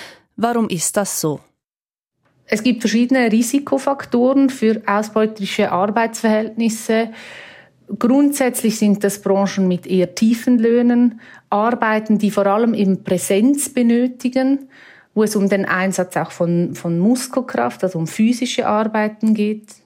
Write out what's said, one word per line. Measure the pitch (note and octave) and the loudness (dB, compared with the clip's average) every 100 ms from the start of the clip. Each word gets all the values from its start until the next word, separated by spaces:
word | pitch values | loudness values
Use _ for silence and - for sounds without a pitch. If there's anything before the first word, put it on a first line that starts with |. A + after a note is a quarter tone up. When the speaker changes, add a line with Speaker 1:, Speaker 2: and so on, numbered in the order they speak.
| - - _ | -20 -20 _
Speaker 1:
Warum | - A#3 A#3+ A3 | -4 -2 0 -2
ist | E3+ - G#3 | -2 -2 -2
das | G3 - | -4 -4
so? | D#3 C#3 - _ _ _ _ _ _ _ _ _ - | -4 -6 -12 _ _ _ _ _ _ _ _ _ -4
Speaker 2:
Es | G#3+ | -2
gibt | B3+ A#3 | 0 0
verschiedene | G#3+ A3+ A#3+ C4 A#3 | 0 0 2 2 2
Risikofaktoren | A3+ A#3 C#4 C#4+ C4+ C#4+ C#4 - A#3+ B3 C#4 C4+ | 2 2 -2 -2 -2 -2 -4 -2 0 2 4 2
für | - A3 A3 - | 2 0 0 0
ausbeuterische | G3+ G#3+ A3 G#3+ A3 G3 - G3+ | -2 -2 0 -2 -2 -6 -2 -2
Arbeitsverhältnisse. | F3+ G3+ A3 A3+ A3+ A3 G#3+ A3 - A3+ A3 - A3 A3+ - - - - - - _ - G3+ | 0 0 0 -2 -2 0 0 -2 -2 -2 -2 -2 -2 -2 -8 -20 -20 -20 -20 -20 _ -14 -2
Grundsätzlich | A#3 C4+ C#4+ C#4+ B3+ B3 A3+ A3 | 2 4 2 2 -2 0 -2 0
sind | G#3 G3+ | 2 2
das | G3+ G3 | 0 -2
Branchen | G3 G3 G3 - F#3 | -2 0 0 0 0
mit | F3 - | 0 -2
eher | F#3 F3 - | 0 0 0
tiefen | A3+ A#3 - A#3+ | 0 0 2 2
Löhnen, | A3+ A#3+ A#3+ A#3+ A#3+ A3+ - - _ | 4 4 4 4 2 0 -12 -20 _
Arbeiten, | G3+ A3+ A#3+ A3 G#3+ A3 G#3+ | 0 0 0 0 0 2 0
die | G#3 | 2
vor | G3+ G3 | 2 2
allem | G#3 A#3 | 2 2
eben | A3 F#3+ F#3 | 2 0 0
Präsenz | - F3+ - G3 B3 C#4+ - | 0 -2 0 2 4 2 -2
benötigen, | B3 A#3 A#3 B3+ B3 B3 C4 C4 C#4 - - - - _ | 0 2 2 0 -2 -4 0 0 0 -4 -20 -20 -20 _
wo | G#3+ | -2
es | G#3+ G#3+ | 0 2
um | G3 | 0
den | G3 F#3+ | 0 0
Einsatz | F#3 F#3+ F#3 F3+ D#3+ | -2 -2 -2 -4 -4
auch | E3 | -6
von, | - F3 E3+ F3 | -2 0 0 0
von | - F3 E3+ | -4 -4 0
Muskelkraft, | G#3 B3+ - C4 B3+ A#3+ A#3+ - | 2 0 -2 -4 -4 -2 -2 -2
also | F#3 E3 | -4 -2
um | D#3+ | -6
physische | - A3 A#3+ B3 - A3+ | 0 0 2 -2 -2 0
Arbeiten | G#3+ A3 A3 G#3+ G#3+ A3 | 0 0 -2 -4 -2 0
geht, | G#3+ G#3 G#3+ - - | 0 0 -4 -10 -20